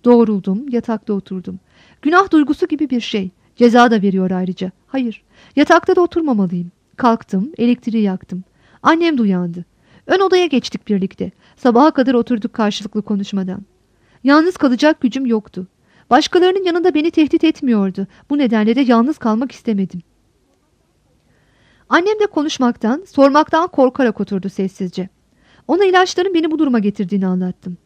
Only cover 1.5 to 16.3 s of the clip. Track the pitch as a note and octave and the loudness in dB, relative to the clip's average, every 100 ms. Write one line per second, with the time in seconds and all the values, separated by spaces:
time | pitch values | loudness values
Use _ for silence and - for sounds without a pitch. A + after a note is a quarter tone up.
1.5 | F#3 _ _ _ _ C#4+ F4+ G4 D#4 C#4+ | -16 _ _ _ _ 0 2 4 2 2
2.5 | D4 E4+ C#4+ D4+ B3 - G#3+ F#3+ _ _ | -2 -4 -4 -2 -4 -4 -6 -6 _ _
3.5 | _ A#3+ A#3+ A#3+ A3 G3 F#3+ F#3 F#3 F#3 | _ 4 6 4 4 0 0 -2 -2 -6
4.5 | F3+ F#3 _ _ C4+ A#3+ - _ _ - | -6 -10 _ _ -6 -6 -8 _ _ -6
5.5 | - D4 E4 E4 F#4 F4 F4 D#4 G#3+ F#3 | -2 4 4 4 2 2 0 -2 0 -2
6.5 | F3 F3 _ _ - B3 A3+ - F#3+ B3 | -4 -8 _ _ -2 0 0 -2 -6 -4
7.5 | E4+ A#3+ A#3+ - A3+ G#3 F#3 - F3+ - | -2 0 0 -2 -2 -2 -4 -10 -14 -14
8.5 | _ _ _ C#4 E4 E4+ C#4 G#3 F3+ F3 | _ _ _ 0 2 0 0 0 0 -4
9.5 | E3+ E3+ _ _ _ - F#4 F#4+ F4+ F4 | -8 -16 _ _ _ -2 0 2 2 2
10.5 | B3+ - - - G3+ F#3+ - F3+ _ _ | -2 -4 -12 -4 -4 -4 -8 -12 _ _
11.5 | _ B3+ A#3 D4+ D4+ B3+ B3 A#3+ A#3+ A#3 | _ 2 4 4 2 0 0 0 -4 -4
12.5 | - G#3 - G#3 G#3+ G3+ G#3 G3 G3 F#3 | -4 -4 -4 -8 -8 -4 -6 -4 -6 -6
13.5 | F#3 G3 _ _ _ _ _ B3+ D4 E4+ | -10 -14 _ _ _ _ _ 2 4 2
14.5 | - C#4+ B3 D4+ D#4+ A#3+ C4+ C4 A3+ - | 0 0 2 2 2 -2 -2 -2 -2 -4
15.5 | - F#3 _ _ _ _ B3+ D4 | -14 -14 _ _ _ _ 2 2